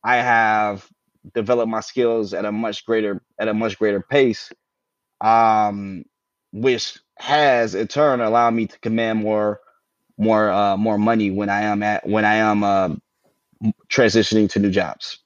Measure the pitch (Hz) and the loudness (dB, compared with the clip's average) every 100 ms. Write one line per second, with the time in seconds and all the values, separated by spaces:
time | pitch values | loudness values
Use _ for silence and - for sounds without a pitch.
0 | - 123 120 117 110 107 107 101 - _ | 0 0 2 2 2 2 0 -6 -14 _
1 | _ _ - 120 107 123 113 113 - - | _ _ -10 -6 0 0 0 -4 -6 -2
2 | 117 113 104 92 104 104 113 104 - 113 | 0 0 -4 -6 -6 -4 -6 -8 -4 -2
3 | 107 95 _ - 110 107 110 98 107 101 | -2 -6 _ -6 -4 -2 -4 -2 -2 -2
4 | - 143 131 107 - - _ _ _ _ | 0 2 2 0 -10 -20 _ _ _ _
5 | _ _ 110 113 113 107 107 101 98 92 | _ _ 2 4 4 2 0 -4 -10 -12
6 | - _ _ _ _ 104 127 123 - - | -16 _ _ _ _ -2 0 0 -4 -14
7 | _ _ - 147 147 123 113 95 110 139 | _ _ -2 2 4 2 0 -4 -4 0
8 | 151 127 113 117 117 117 110 - 117 113 | 2 2 2 2 2 0 -4 -6 -4 -2
9 | 113 110 107 107 107 104 _ _ _ _ | -2 -2 -2 0 -2 -4 _ _ _ _
10 | _ - 107 107 107 95 101 98 110 104 | _ -4 0 2 2 2 0 0 0 0
11 | 107 117 101 95 101 101 107 104 104 104 | 0 2 0 -2 -2 -2 -2 -2 -2 -4
12 | - 107 107 110 110 104 101 98 92 73 | -2 0 2 2 2 2 0 0 -2 -4
13 | _ _ _ _ _ _ 110 - _ - | _ _ _ _ _ _ -6 -6 _ 2
14 | 117 113 104 110 104 - 101 95 87 - | 4 4 2 2 2 0 0 0 -4 -8
15 | - - | -16 -18